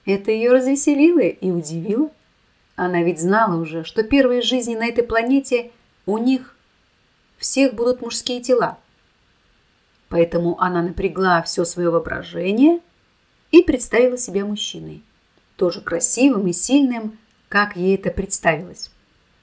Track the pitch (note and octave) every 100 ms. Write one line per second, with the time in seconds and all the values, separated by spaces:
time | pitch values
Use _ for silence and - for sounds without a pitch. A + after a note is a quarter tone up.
0 | - G3+ G3+ A3 A#3 C4 B3+ C#4 - C#4
1 | D#4+ E4+ F3+ - F#3 E3+ D3+ E3 F3+ A3
2 | D4+ - _ _ _ _ _ - F3+ F3
3 | E3+ F3 F3 G#3 A3 E3 D#3+ E3 D#3+ -
4 | A3 C#4 B3+ B3 - B3+ A#3 A3+ A#3 A#3
5 | A#3 A3+ A#3+ C#4 C4+ A#3+ A#3+ - _ _
6 | - G#3+ A#3+ C4 - _ _ _ _ _
7 | _ _ _ _ - C4 C4+ G#3+ A#3+ B3
8 | A#3 - - B3 A#3+ B3 G3 - _ _
9 | _ _ _ _ _ _ _ _ _ _
10 | _ E3+ E3+ E3+ E3+ F3 F#3 F3+ F3 E3
11 | F#3 D#3+ A3+ A#3+ - - E3+ - F3 E3
12 | E3 - E3+ E3+ F3+ A3 D4 E4+ - _
13 | _ _ _ _ _ D#4+ F#4 C4 - A3
14 | B3+ B3 - F#3+ G3+ G#3 - E3 D#3 D3+
15 | - _ _ _ _ - F3+ E3 - E3+
16 | - - C#4 A3 F#3+ E3+ - C#4 C4 A#3+
17 | G#3+ - _ _ _ G3+ G3+ F3 F#3 F#3+
18 | F#3 F3 F#3+ - F3 D#3 F3 - - _
19 | _ _ _ _